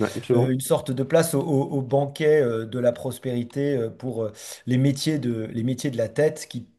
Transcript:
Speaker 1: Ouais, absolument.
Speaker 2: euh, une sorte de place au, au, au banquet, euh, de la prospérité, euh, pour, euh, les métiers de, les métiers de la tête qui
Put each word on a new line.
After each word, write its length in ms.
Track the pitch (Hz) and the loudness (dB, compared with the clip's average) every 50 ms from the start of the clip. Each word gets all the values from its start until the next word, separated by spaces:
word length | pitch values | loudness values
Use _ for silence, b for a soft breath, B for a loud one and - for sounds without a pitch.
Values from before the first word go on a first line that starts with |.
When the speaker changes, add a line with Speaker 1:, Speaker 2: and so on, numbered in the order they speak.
Speaker 1:
Ouais, 80 | 110 104 - | -2 -2 -2
absolument. 320 | - - - 127 120 123 127 | -2 -2 2 4 4 4 4
Speaker 2:
euh, 20 | |
une 100 | 131 127 | 2 0
sorte 320 | 131 - 170 139 - - | 0 0 0 0 0 -2
de 120 | 131 123 135 | -4 -2 0
place 300 | 127 - 165 165 170 - | 2 4 4 4 4 2
au, 60 | 139 | 0
au, 200 | 135 170 151 135 139 - - 139 | 0 2 2 2 2 0 -2 -4
au 40 | |
banquet, 600 | 131 120 131 139 143 139 143 - 156 151 151 156 | -2 0 0 0 0 0 -2 0 2 4 6 6
euh, 240 | 139 120 117 113 113 | 4 4 2 -2 -4
de 120 | 113 104 123 | -4 -4 0
la 120 | 120 120 | 2 2
prospérité, 840 | 120 - - 131 120 - - 131 123 120 120 120 - 139 139 143 143 127 | 2 0 -2 -8 -8 -6 -6 -4 -2 -2 -4 -4 -4 -2 -2 0 0 0
euh, 120 | 113 113 | -2 -4
pour, 340 | 101 - - 131 120 113 113 | -6 -8 -8 -6 -4 -4 -4
euh, 100 | 107 104 B B B B B B | -4 -6 B B B B B B
les 120 | B 123 127 | B 2 4
métiers 420 | 131 143 135 139 - 156 156 147 | 4 4 2 0 0 -2 -2 0
de, 260 | 123 120 117 110 110 110 - | -2 -2 -4 -4 -6 -6 -4
les 100 | 117 110 | -4 -2
métiers 280 | 123 131 120 - 147 | -2 -2 -2 -4 -4
de 60 | 123 117 | -2 -2
la 120 | 117 107 | -2 -2
tête 380 | - - 147 156 156 - - - | 0 0 0 0 0 -2 -10 -12
qui 180 | - 127 117 - _ | -12 -12 -12 -14 _